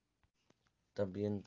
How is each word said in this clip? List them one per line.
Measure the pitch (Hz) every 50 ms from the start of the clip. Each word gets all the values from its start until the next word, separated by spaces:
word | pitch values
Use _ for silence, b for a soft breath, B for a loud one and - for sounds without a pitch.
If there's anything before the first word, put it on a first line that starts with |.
| _ _ _ _ - _ _ _ _ _ - _ _ _ _ _ _ _ _
También, | - 104 95 90 101 104 104 104 98 90